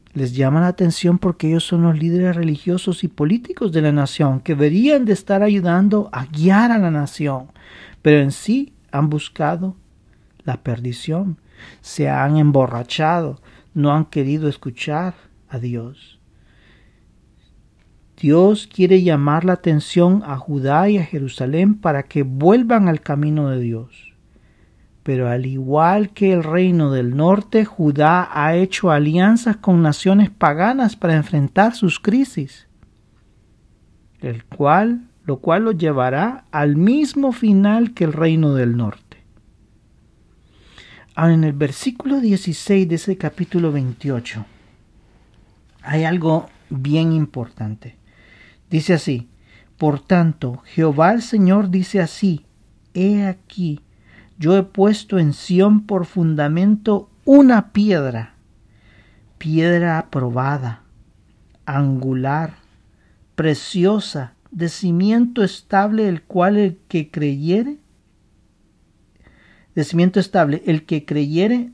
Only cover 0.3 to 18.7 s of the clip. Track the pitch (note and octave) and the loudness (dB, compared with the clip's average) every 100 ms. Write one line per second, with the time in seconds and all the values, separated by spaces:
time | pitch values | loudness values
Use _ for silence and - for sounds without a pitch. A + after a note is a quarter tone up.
0.3 | B2+ C3+ D#3 F3+ F3+ F3 E3 F3 F3 F#3+ | -2 0 2 0 0 0 0 0 0 0
1.3 | E3+ D#3 E3 - F3 E3+ D#3 E3 F3 F3+ | -2 -2 -2 0 0 2 2 0 0 0
2.3 | E3+ E3 D3 - F3+ - F3 F3+ - D3 | 0 -2 -2 -2 -4 -2 -4 -4 -2 0
3.3 | A#3 - F#4 A3 D#3+ D3+ D3 C#3 - D3 | 0 -4 -6 -2 0 2 2 0 0 0
4.3 | C3 - D3 D3 E3+ C4 D4 A3+ F#3+ - | 0 -2 0 2 2 4 2 2 -2 0
5.3 | G3 G#3 G3+ F3+ E3+ G3+ G#3 - B2 C3 | 0 2 0 0 2 2 2 -2 -8 -8
6.3 | D3+ E3+ G3 A#3+ A3+ F3+ D3+ C#3+ - D3+ | 0 4 4 4 2 0 0 -4 -4 -6
7.3 | C3+ C3+ _ - - - - D#3 D3+ C#3 | -6 -10 _ -20 -20 -20 -2 4 4 4
8.3 | C#3 - B3+ C#4+ _ _ C#3 D3+ D3+ - | -2 -2 -2 -2 _ _ -2 0 -2 -6
9.3 | - D3+ E3 F#3+ F#3 _ _ _ _ _ | -4 -4 -2 -6 -10 _ _ _ _ _
10.3 | _ - B2 - A#2 B2 B2 - D#3+ G3 | _ -8 -8 -6 -6 -8 -10 -6 -6 -6
11.3 | D#3+ _ - - - - - C#3+ C3+ C#3 | -8 _ -20 -20 -20 -12 -4 -2 0 0
12.3 | D3+ D3 C#3 B2 A#2+ B2 - D#3 F3 D#3 | 2 4 4 2 -2 -8 -4 -2 -2 -4
13.3 | C3+ - - _ - D3 D3+ D#3 D#3 C3+ | -8 -18 -20 _ -2 0 0 -2 -4 -2
14.3 | D3+ D3+ C#3 C3+ A#2 - D3+ F3+ - _ | -2 -4 -6 -10 -12 -8 -6 -6 -10 _
15.3 | _ _ B2+ B2 A#2+ A#2 C#3+ - _ _ | _ _ -10 -8 -8 -10 -16 -20 _ _
16.3 | _ _ _ _ _ _ _ _ _ _ | _ _ _ _ _ _ _ _ _ _
17.3 | _ _ _ _ _ _ _ _ _ D3 | _ _ _ _ _ _ _ _ _ 2
18.3 | D#3+ F#3+ G#3+ - | 4 4 2 -2